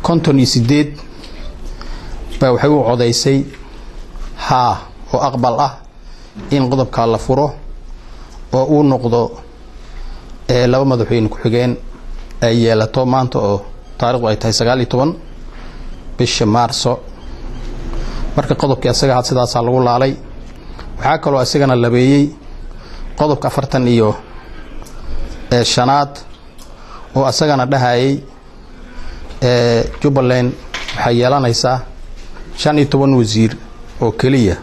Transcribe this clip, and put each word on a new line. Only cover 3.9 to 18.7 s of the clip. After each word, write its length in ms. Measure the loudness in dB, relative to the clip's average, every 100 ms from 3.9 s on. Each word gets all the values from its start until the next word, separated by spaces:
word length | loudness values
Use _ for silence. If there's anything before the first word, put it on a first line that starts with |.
| -14 -14 -10 -10 -8
haa 400 | 0 2 2 0 -8 -18 -4
oo 60 | 0
aqbal 400 | 0 0 0 2
ah 140 | -2 -2 -20 -20 -20 -20 -18 -16 -2
in 180 | 0 2
qodobka 360 | 2 0 2 2
la 100 | 2
furo 360 | 2 2 0 -2 -14 -14 -14 -16 -16 -18 -18 -18 -2
oo 100 | 0 4
uu 180 | 4
noqdo, 480 | 6 4 2 2 0 -4 -18 -20 -20 -18 -16 -12 -12 -12 -14 -12 0
ee, 180 | 2 4
laba 180 | 4 4
madaxweyne 440 | 2 2 2 0
ku-xigeen 460 | 0 0 2 0 -2 -8 -14 -12 -12 -12 -2
ay 140 | 2 4
yeelato 420 | 4 4 2 0 2
maanta 340 | 2 2 0
oo 220 | 0 0 -4 -16 -16 -2
taariikhdu 300 | 0 2 0
ay 80 | 0
tahay 160 | 0
sagaal 260 | 0 2 2
iyo 60 | 2
toban 260 | 2 0 -2 -12 -16 -16 -14 -14 -12 -12 -12 -12 -2
bisha 280 | -2 2 2
Maarso. 540 | 2 2 0 -2 -2 -6 -14 -14 -10 -10 -8 -8 -8 -6 -4 -4 -4 -2 -2
Marka 200 | 0 0
qodobkii 340 | 2